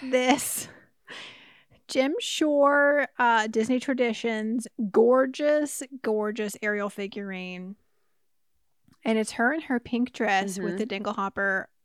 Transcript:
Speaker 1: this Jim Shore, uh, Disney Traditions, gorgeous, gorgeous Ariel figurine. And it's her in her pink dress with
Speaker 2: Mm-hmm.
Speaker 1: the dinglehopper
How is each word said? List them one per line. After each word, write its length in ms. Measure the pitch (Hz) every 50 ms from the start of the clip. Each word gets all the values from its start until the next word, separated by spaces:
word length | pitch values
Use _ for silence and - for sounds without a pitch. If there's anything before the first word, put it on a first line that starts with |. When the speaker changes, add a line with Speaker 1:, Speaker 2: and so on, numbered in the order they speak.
| 269
Speaker 1:
this 680 | 262 254 254 254 254 269 - - - - - - - - - - _ _ _ _ - - - - - - - - - - _ _ _ _ _ _ -
Jim 260 | - 269 262 277 330 480
Shore, 840 | - - - - 320 302 294 285 285 285 285 285 285 285 294 294 269 - _ -
uh, 280 | 247 240 233 220 214 220
Disney 320 | 220 226 220 233 254 254
Traditions, 880 | - - 262 254 247 233 220 - - 233 220 214 220 220 226 254 220 - - - 220 190
gorgeous, 920 | - 220 226 240 247 262 269 262 262 - 294 294 302 302 302 285 - - 277 - 277 254 -
gorgeous 540 | 233 214 214 208 214 214 226 214 208 - - 220
Ariel 260 | 208 208 208 202 208
figurine. 880 | - 214 202 196 - 214 202 196 190 185 185 180 180 180 185 185 202 - _ _ _ _ _ _ _ _ _ _ _ _ _ _ _ _ _ _ _ _ _ _ _ _ -
And 140 | 226 226 220
it's 140 | 214 - -
her 200 | - 233 247 302
in 80 | 330 -
her 160 | - 262 240
pink 340 | - - 247 233 247 247 -
dress 440 | - 233 202 196 190 196 202 180 196
with 160 | 185 - 175
Speaker 2:
Mm-hmm. 20 | 196
Speaker 1:
the 80 | 214
dinglehopper 760 | - 196 196 208 208 208 - 196 196 - 196 196 196 190 190 - - _ _ _